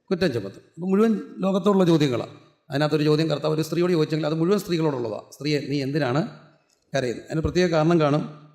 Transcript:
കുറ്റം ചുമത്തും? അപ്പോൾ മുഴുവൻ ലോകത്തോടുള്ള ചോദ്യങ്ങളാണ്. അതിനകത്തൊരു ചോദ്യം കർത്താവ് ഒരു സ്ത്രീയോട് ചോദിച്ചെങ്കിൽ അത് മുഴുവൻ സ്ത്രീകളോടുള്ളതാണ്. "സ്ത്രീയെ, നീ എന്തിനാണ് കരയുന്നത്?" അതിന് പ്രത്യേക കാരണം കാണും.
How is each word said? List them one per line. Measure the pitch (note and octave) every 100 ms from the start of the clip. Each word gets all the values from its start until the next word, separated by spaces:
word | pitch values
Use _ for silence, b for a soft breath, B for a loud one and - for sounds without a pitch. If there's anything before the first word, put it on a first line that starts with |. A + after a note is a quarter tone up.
| -
കുറ്റം | F#3 F3
ചുമത്തും? | A#2 G2 - - -
അപ്പോൾ | F3+
മുഴുവൻ | F#3+ A3+ G#3 - -
ലോകത്തോടുള്ള | F#3 G3 G3 G3 F3+
ചോദ്യങ്ങളാണ്. | E3 D3 A#2 - - - _ -
അതിനകത്തൊരു | C#3 D3+ D3+
ചോദ്യം | D3+ D3+ D#3+
കർത്താവ് | D3 D3+
ഒരു | D#3
സ്ത്രീയോട് | D#3 E3+ F3
ചോദിച്ചെങ്കിൽ | F3 D3+ D#3 D#3
അത് |
മുഴുവൻ | D#3+ E3 G3+
സ്ത്രീകളോടുള്ളതാണ്. | G3 E3+ D#3 C3 A#2 G#2 -
"സ്ത്രീയെ, | - C#3+ D3
നീ | - C#3+
എന്തിനാണ് | C3+ D3 C3+ C3 A3+ - - _ _ _ _ C#3
കരയുന്നത്?" | B2+ A2 -
അതിന് | D#3
പ്രത്യേക | D3+ D3 F3+
കാരണം | D#3+ D#3 F3
കാണും. | D3 D3+ - - -